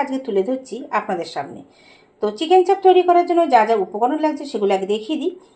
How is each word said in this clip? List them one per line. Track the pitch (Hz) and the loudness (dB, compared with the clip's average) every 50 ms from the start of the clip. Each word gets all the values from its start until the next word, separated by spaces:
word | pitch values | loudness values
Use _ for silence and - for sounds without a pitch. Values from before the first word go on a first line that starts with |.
আজকে | 277 269 269 262 262 | -2 -2 -4 -6 -6
তুলে | - 202 190 190 | -2 -2 -2 0
ধরছি | 247 262 262 - - 202 240 - - 226 208 | 0 -4 -6 -6 -10 -12 -12 -10 -6 -6 -6
আপনাদের | 202 - 190 175 160 - - | -4 -4 -6 -6 -6 -8 -8
সামনে। | 151 139 - 113 101 - _ _ _ _ _ - _ _ _ _ - | -10 -10 -10 -12 -18 -20 _ _ _ _ _ -20 _ _ _ _ -6
তো | - 208 208 | -6 -6 -4
চিকেন | 208 320 320 359 370 359 | -4 0 4 4 4 4
চাপ | 381 392 381 - | 4 0 4 4
তৈরি | 370 370 370 349 | 6 6 6 6
করার | 359 349 349 349 349 | 4 4 4 4 2
জন্য | 349 339 339 277 254 | 2 2 2 4 4
যা | 226 214 214 | 4 4 4
যা | 233 208 190 | 2 0 0
উপকরণ | - - 208 233 262 311 311 311 | -4 -2 -2 -2 -2 0 0 -2
লাগছে | 302 294 277 294 - | -2 -2 -4 -10 -8
সেগুলো | - 214 202 202 196 | -6 -2 0 0 0
আগে | 190 190 190 208 | 0 -2 -2 -4
দেখিয়ে | 220 214 - 311 247 285 | -4 -4 -6 -6 -4 -4
দিই। | 370 359 - - _ _ | -6 -6 -8 -20 _ _